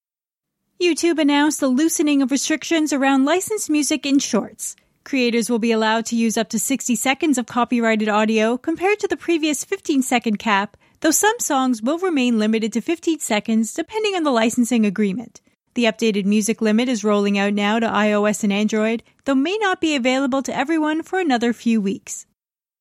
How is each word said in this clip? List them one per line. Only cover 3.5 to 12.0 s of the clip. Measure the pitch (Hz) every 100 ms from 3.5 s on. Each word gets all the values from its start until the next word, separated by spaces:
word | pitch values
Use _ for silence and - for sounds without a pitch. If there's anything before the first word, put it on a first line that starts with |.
| 427 -
music | 302 277 302
in | 285 277
Shorts. | - 202 - - - - _ _
Creators | - 269 240 233 226
will | 233
be | 233
allowed | 226 220 226 226
to | 226
use | 226 233
up | 220
to | 220
sixty | - 269 -
seconds | 233 262 269 330 254
of | 233
copyrighted | 247 240 240 226 220 214
audio | 208 220 220 220 247
compared | - 330 370 415
to | 403
the | 320
previous | - 339 311 294
fifteen-second | - 392 - 277 254 247 233 208
cap, | 226 196 208 _ _ _
though | 311
some | - 403 480
songs | - 269 262 226
will | 233
remain | 339